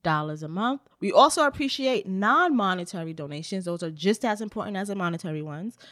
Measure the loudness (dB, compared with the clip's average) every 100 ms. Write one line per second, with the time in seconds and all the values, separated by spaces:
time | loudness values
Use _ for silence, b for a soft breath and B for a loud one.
0 | -2 0 -2 -6 -8 -4 -2 -4 -8 _
1 | 4 8 8 8 2 2 -4 -2 0 0
2 | -2 -2 2 4 4 2 2 -2 -4 -8
3 | -8 -8 -10 -10 -6 -6 -4 -4 -6 -2
4 | 0 2 0 -2 -4 -6 -6 -6 -4 -2
5 | -2 -2 -6 -6 -8 -8 -10 -12 B